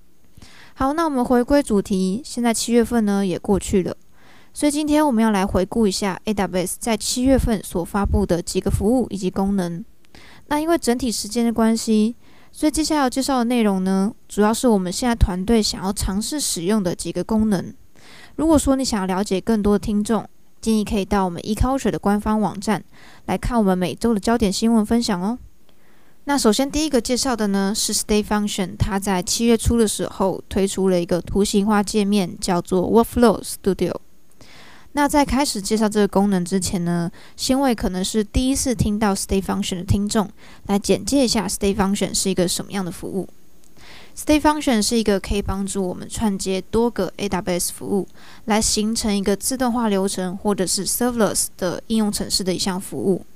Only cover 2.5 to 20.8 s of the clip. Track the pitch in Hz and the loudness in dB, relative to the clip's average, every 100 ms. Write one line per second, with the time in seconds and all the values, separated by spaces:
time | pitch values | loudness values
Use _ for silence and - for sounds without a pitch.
2.5 | 220 - 233 220 240 208 196 196 165 - | 0 2 2 4 2 2 2 0 -2 0
3.5 | 185 - 196 147 - - - - - - | 0 2 0 0 -6 -16 -20 -20 -20 -18
4.5 | - 294 285 302 294 302 220 226 202 208 | -2 0 0 2 2 4 4 2 2 2
5.5 | 196 190 233 208 185 202 170 - 208 185 | 0 0 2 0 0 -4 -4 -4 -2 -2
6.5 | 180 175 - 240 214 - 247 254 254 240 | -2 -4 -4 -4 -2 -2 0 4 4 2
7.5 | 208 - 185 165 208 196 214 190 175 - | -2 -4 -6 -4 -2 0 2 2 0 -2
8.5 | 185 - - 196 254 214 190 185 196 196 | -2 0 0 2 2 0 -4 -4 -2 0
9.5 | 202 175 170 226 - - - - - - | 0 -2 -6 -12 -20 -20 -20 -20 -14 -4
10.5 | 294 320 339 - 247 262 202 208 233 233 | -2 2 0 2 0 -2 -4 -4 -2 0
11.5 | 226 226 226 - 214 220 - - - - | 2 2 2 2 2 2 -2 -16 -20 -20
12.5 | - 302 311 302 302 262 269 262 262 233 | -2 0 0 0 2 0 0 0 0 2
13.5 | 247 208 190 185 190 202 - - - 208 | 2 2 2 2 2 0 -4 -6 2 2
14.5 | 226 254 202 180 - 247 226 - 180 190 | 4 2 2 0 -2 -2 2 2 2 2
15.5 | 226 208 - 180 - - 190 220 294 - | 2 2 -2 -4 -2 -2 -2 -2 -4 -4
16.5 | 180 170 220 180 - 170 175 180 220 220 | -2 0 0 0 -4 -6 -6 -2 0 2
17.5 | 190 - - - - - - - - 320 | 0 -4 -14 -20 -20 -20 -20 -14 -2 4
18.5 | 294 277 269 254 214 190 185 208 190 202 | 4 4 0 0 -2 0 0 0 -2 0
19.5 | 220 208 202 226 208 208 214 - - - | 2 2 2 0 -2 0 -2 -4 -16 -20
20.5 | - 220 214 | -6 -2 0